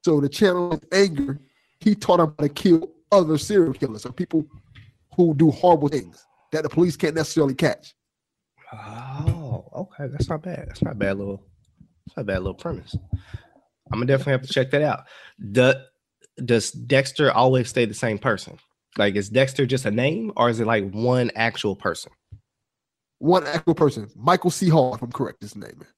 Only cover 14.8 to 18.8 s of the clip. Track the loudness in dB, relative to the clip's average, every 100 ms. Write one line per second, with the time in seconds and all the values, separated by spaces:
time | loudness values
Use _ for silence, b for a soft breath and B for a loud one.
14.8 | 0 -2 -8 B B B -4 4 4 4
15.8 | -4 _ _ _ _ -14 0 0 0 -10
16.8 | 0 0 0 0 2 4 2 2 0 -2
17.8 | -2 -2 -4 -2 -2 -4 -6 -20 _ _